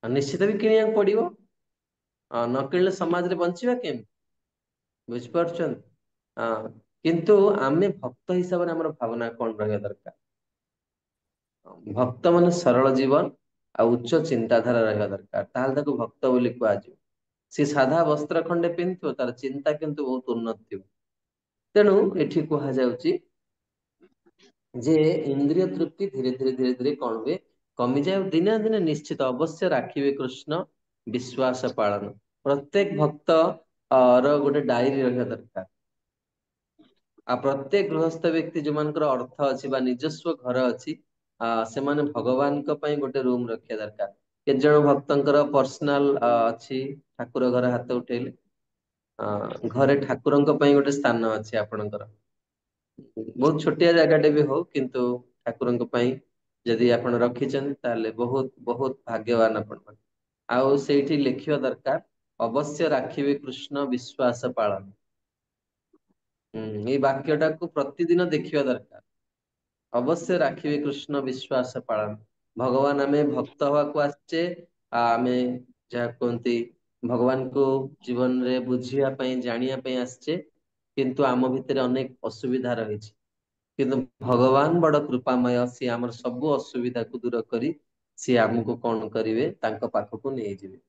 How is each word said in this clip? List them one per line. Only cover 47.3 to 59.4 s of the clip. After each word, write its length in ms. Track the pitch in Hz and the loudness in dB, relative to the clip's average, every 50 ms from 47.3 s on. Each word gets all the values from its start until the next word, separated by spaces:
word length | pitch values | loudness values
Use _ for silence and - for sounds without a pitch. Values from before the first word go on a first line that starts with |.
| _ - 127 127 | _ 0 2 2
ଘର 200 | 123 123 123 123 | 2 2 2 2
ହାତ 260 | 123 120 123 - 127 | 0 -2 -2 -2 -4
ଉଠେଇଲେ? 380 | 123 120 - 123 120 127 - - _ _ _ _ _ _ _ _ _ _ _ _ _ _ _ _ - | -4 -4 -4 -6 -6 -6 -8 -10 _ _ _ _ _ _ _ _ _ _ _ _ _ _ _ _ -8
ଅ, 80 | 107 104 104 104 104 107 - - - 113 | -6 -4 -4 -4 -4 -6 -8 -8 -8 -6
ଘରେ 280 | - 123 139 139 143 139 | 0 2 4 4 4 2
ଠାକୁରଙ୍କ 580 | 139 135 127 123 - 151 139 143 143 147 143 | 2 -2 -4 -2 0 2 4 4 4 4 2
ପାଇଁ 180 | 127 147 143 143 | 4 4 6 6
ଗୋଟେ 180 | 143 139 143 139 | 6 4 2 0
ସ୍ଥାନ 400 | 139 - 131 117 117 113 113 110 | 0 0 0 0 2 0 -2 -2
ଅଛି 260 | 107 110 - - 110 | -4 -6 -4 -4 -4
ଆପଣଙ୍କର? 500 | 104 - - 107 107 104 104 104 - - _ _ _ _ _ _ _ _ _ _ _ _ _ _ _ _ _ - - - _ 117 110 - - | -4 -4 -6 -8 -8 -6 -8 -10 -14 -14 _ _ _ _ _ _ _ _ _ _ _ _ _ _ _ _ _ -20 -20 -16 _ -12 -12 -12 -4
ବହୁତ 240 | - 127 151 156 156 | 0 2 2 2 2
ଛୋଟିଆ 340 | - 160 139 - 180 170 170 | 0 -2 0 4 4 4 6
ଜାଗାଟେ 380 | 170 160 147 160 156 151 151 | 6 6 6 4 6 6 4
ବି 140 | 147 151 147 | 4 4 2
ହଉ, 160 | 143 135 156 175 | 2 0 -2 -4
କିନ୍ତୁ 380 | _ _ 143 131 123 - 127 123 123 123 123 123 _ _ _ | _ _ -4 -4 -2 -2 -2 -2 -2 -2 -4 -8 _ _ _
ଠାକୁରଙ୍କ 480 | _ 123 117 - 131 120 123 117 120 120 | _ -8 -6 -4 -2 -2 0 -2 -2 -2
ପାଇଁ 260 | - 120 120 123 131 139 _ _ _ _ _ _ _ _ _ | 0 0 0 0 -2 -4 _ _ _ _ _ _ _ _ _
ଯଦି 240 | 120 117 113 120 123 | -2 0 2 4 4
ଆପଣ 280 | 120 113 - 123 120 120 | 4 2 2 0 0 2
ରଖିଛନ୍ତି, 560 | 120 123 123 - 143 127 135 139 135 143 139 | 2 0 0 -2 -4 -2 -2 -4 -4 -4 -8
ତାହେଲେ 360 | _ - 123 117 113 110 110 113 | _ -4 -4 -4 -2 -4 -6 -4
ବହୁତ, 400 | 113 120 120 131 135 131 127 _ _ 123 | -4 -4 -2 -2 -2 -4 -4 _ _ -6
ବହୁତ 340 | 120 120 123 139 131 127 _ _ | -6 -4 -2 -2 -4 -4 _ _
ଭାଗ୍ୟବାନ 560 | - 117 110 110 113 120 117 | -8 -8 -6 -2 0 2 4